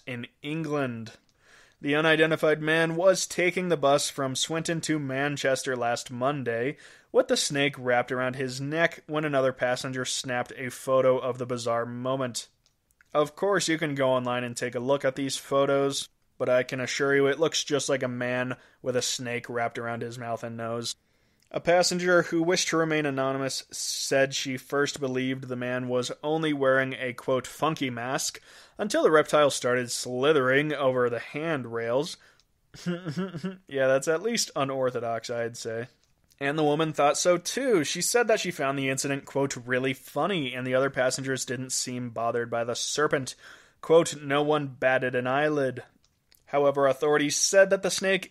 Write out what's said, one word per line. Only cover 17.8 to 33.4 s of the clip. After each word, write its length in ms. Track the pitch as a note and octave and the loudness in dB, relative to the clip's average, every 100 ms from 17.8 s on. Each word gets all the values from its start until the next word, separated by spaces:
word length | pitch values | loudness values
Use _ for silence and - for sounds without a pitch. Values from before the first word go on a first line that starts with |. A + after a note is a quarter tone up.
| C#3+ | 0
like 140 | C3+ | -2
a 60 | B2+ | -2
man 480 | B2 B2 B2+ B2+ B2 - _ | -4 -4 -2 -2 -6 -12 _
with 140 | C3 B2 | -2 -2
a 60 | |
snake 440 | - - B2 A#2+ - | 0 -4 -4 -6 -4
wrapped 300 | A#2+ A#2 B2 | -2 -2 -4
around 240 | A#2 A#2 | -6 -6
his 160 | A#2+ B2 | -6 -8
mouth 260 | A#2 A2+ | -6 -6
and 140 | A#2 A#2 | -6 -8
nose. 380 | A2+ A#2 A#2 - _ _ _ _ _ | -6 -4 -6 -10 _ _ _ _ _
A 80 | D3 | -4
passenger 640 | E3 F3 F3 F3+ F3+ F3 | 4 4 4 2 4 4
who 180 | D#3+ E3+ | 4 0
wished 280 | E3+ F#3 - | 2 2 2
to 80 | D#3+ | 0
remain 280 | D#3+ D#3 D3 | 2 0 0
anonymous 600 | C3+ C3+ C3+ C3+ - - | 0 -2 -2 -4 -6 -10
said 640 | - - - - C3+ C3+ | -8 -6 -6 0 2 2
she 240 | C3+ C#3 B2+ | 0 -4 -6
first 420 | - C#3+ C#3+ - | -4 0 0 -2
believed 440 | C3+ C3 C3 C3 B2+ | -4 -2 -2 -4 -6
the 60 | B2 | -6
man 320 | B2 B2+ B2+ | -4 -4 -2
was 240 | B2 B2 - | -2 -2 -6
only 280 | D3+ D#3+ D#3 | -2 0 0
wearing 420 | C#3+ C3 C3 C3 | 2 4 4 2
a, 200 | A#2+ B2+ | -4 -8
quote, 320 | A#2+ - B2+ - | -6 -2 -2 -2
"funky 460 | - D3+ D#3+ C3+ | -2 -2 0 -4
mask" 500 | A#2 B2 D3+ - - - - - - | -4 -4 -4 -4 -8 -20 -20 -20 -6
until 240 | G#3 D#4+ | -2 2
the 80 | B3+ | 6
reptile 400 | D#3 - D3+ C#3+ | 6 6 4 4
started 400 | - B2 B2 A#2+ | 2 0 0 -2
slithering 800 | - B2 B2+ C#3+ D3+ B2+ C3+ D3+ | -6 -6 0 2 4 4 4 2
over 380 | C#3 C3+ B2+ A#2+ | 0 0 2 0
the 80 | A#2 | 0
handrails. 1000 | - D3 E3 D3 A#2 A#2 A#2 B2+ E3+ - - _ _ _ _ | -6 -8 -4 -4 -4 -6 -2 0 -2 -8 -18 _ _ _ _
<laughs> 140 | - F3 F3 F3+ C#3 F#3+ C#3 | -12 -8 -6 -6 -6 -6 -6